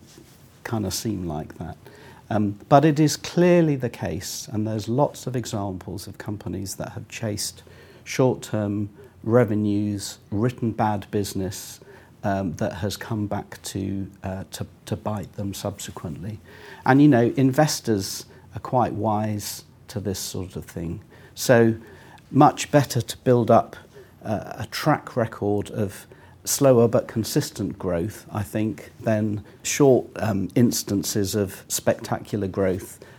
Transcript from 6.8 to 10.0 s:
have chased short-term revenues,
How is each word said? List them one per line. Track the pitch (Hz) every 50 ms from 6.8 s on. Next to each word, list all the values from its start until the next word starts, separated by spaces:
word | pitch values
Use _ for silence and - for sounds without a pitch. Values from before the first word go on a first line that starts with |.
| - -
have | - 101 104
chased | - - - 117 110 98 95 - - - - - - - - - - - - -
short-term | - - - 131 127 110 - - - - 107 104 104 101 104 104 104 - - - - - - -
revenues, | - 113 123 120 107 107 104 107 104 101 101 104 104 101 98